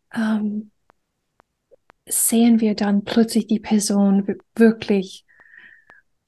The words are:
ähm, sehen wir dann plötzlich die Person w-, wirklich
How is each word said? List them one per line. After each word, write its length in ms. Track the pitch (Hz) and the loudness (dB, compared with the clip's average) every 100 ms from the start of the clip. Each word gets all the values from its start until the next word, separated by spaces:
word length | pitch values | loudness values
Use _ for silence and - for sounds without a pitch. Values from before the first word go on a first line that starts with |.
| _ | _
ähm, 580 | 233 220 214 208 208 214 _ _ _ _ _ _ _ _ _ _ _ _ _ - | -4 -2 -2 -4 -6 -12 _ _ _ _ _ _ _ _ _ _ _ _ _ -8
sehen 560 | - - 226 240 226 | -4 0 2 4 4
wir 140 | 214 208 | 2 -2
dann 280 | 202 202 | -2 -2
plötzlich 440 | 202 233 226 220 - | 0 0 0 0 -2
die 120 | 208 | -4
Person 680 | - 214 202 202 202 196 196 | -2 -2 0 0 2 0 -2
w-, 100 | - _ - | -8 _ 2
wirklich 720 | 226 226 - 202 185 - _ _ _ - - - _ - _ _ | 4 2 -2 -2 -4 -12 _ _ _ -20 -20 -20 _ -20 _ _